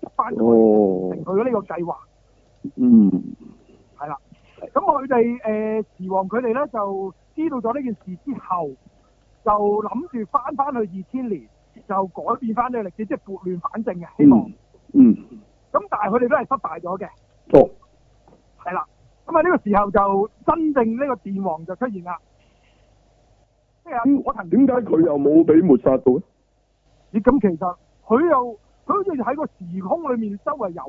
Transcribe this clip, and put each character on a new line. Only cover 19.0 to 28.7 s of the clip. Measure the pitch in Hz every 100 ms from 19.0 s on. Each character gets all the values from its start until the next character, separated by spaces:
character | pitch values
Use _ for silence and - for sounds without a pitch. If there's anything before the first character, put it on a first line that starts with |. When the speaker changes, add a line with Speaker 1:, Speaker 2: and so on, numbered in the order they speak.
| _ _ -
Speaker 1:
噉 | 330
啊， |
呢 | 349 -
個 |
時 | 202 208
候 | 202
就 | 202 202 196 214 _ -
真 | 320 311
正 | 277 226 233
呢 | 285
個 | 247
電 | 196 196
王 | 190 160 165
就 | 180
出 | 254
現 | 190
啦。 | 175 170 _ _ _ _ _ _ _ _ _ _ _ _ _ _ _ _
即 | 339
係 | 247
阿 | 254 277
佐 | -
藤。 | 226 175
Speaker 2:
嗯， |
點 | 214 269
解 | 254
佢 | 202 156
又 | 170 147
冇 | 143 160
畀 | 156 156
抹 | 180 127
殺 | 139 131
到 | 127
呢？ | 123 - _ _ _ _ _ _ _ _
Speaker 1:
咦， | 220
噉 | 240 269
其 | 196 160
實 | 180 - _ _ -
佢 | 233 339
又， | 269 247 214 _